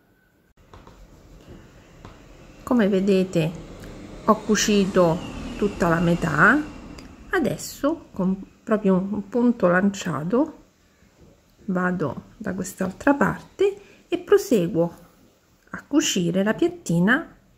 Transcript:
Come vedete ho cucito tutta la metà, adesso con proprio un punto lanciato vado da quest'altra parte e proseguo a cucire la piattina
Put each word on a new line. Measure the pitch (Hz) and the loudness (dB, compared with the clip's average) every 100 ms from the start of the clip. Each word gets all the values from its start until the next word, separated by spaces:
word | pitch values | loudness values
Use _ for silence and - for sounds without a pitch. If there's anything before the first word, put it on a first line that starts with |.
| _ _ _ _ _ _ _ - - - - - - - - - - - - - - - - - - - | _ _ _ _ _ _ _ -20 -20 -20 -20 -20 -20 -20 -20 -20 -20 -20 -20 -20 -20 -20 -20 -20 -20 -20
Come | - 247 202 | -2 2 2
vedete | 190 196 190 185 170 160 - - - - - - - | 2 2 2 2 0 -2 -4 -14 -18 -18 -18 -18 -4
ho | - 214 | 0 2
cucito | - 208 - 202 190 190 170 175 - - - - | 2 0 2 2 4 4 4 2 -6 -12 -12 -4
tutta | 202 - 180 | -4 0 0
la | 165 | 2
metà, | 170 175 165 147 190 294 302 - - - - - - | 2 2 0 4 4 4 -2 -12 -18 -20 -20 -20 -4
adesso | 370 240 - - - 277 320 - | -2 -2 -4 -10 -4 -4 -4 -8
con | - 185 190 - _ | -4 -2 -2 -8 _
proprio | - 214 196 185 | -2 0 2 2
un | 196 208 - | 0 -6 -4
punto | 240 240 233 180 | 0 2 2 2
lanciato | 180 202 196 180 139 165 240 311 - _ _ _ _ _ _ - _ _ _ - | 4 2 0 -6 -6 -2 0 -2 -6 _ _ _ _ _ _ -20 _ _ _ -6
vado | 180 180 180 147 - - - | -2 -2 -2 -4 -6 -16 -12
da | 196 | -8
quest'altra | 185 190 - 185 - 285 | -8 -10 -6 -6 -2 0
parte | 285 175 - - - 403 392 - - _ | 2 0 -2 -12 -2 -2 -2 -14 -20 _
e | 359 | -8
proseguo | - 403 - 220 170 165 170 - - _ _ _ _ _ _ | 2 2 4 0 2 0 -2 -4 -20 _ _ _ _ _ _
a | - | -20
cucire | - 294 311 202 170 180 | -2 0 0 0 -2 0
la | 202 | -2
piattina | 226 339 349 - 170 190 277 330 - _ | 0 -2 -2 -2 2 2 2 -2 -16 _